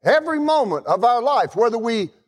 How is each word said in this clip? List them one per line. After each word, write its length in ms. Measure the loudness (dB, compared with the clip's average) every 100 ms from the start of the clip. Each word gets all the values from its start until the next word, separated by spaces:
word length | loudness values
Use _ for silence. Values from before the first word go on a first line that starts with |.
every 360 | 2 2 0 -2
moment 480 | 0 0 0 -4 -2
of 180 | 0
our 160 | 2 2
life, 360 | 0 0 -2 0
whether 220 | 0 0
we 320 | -2 -4 -4 _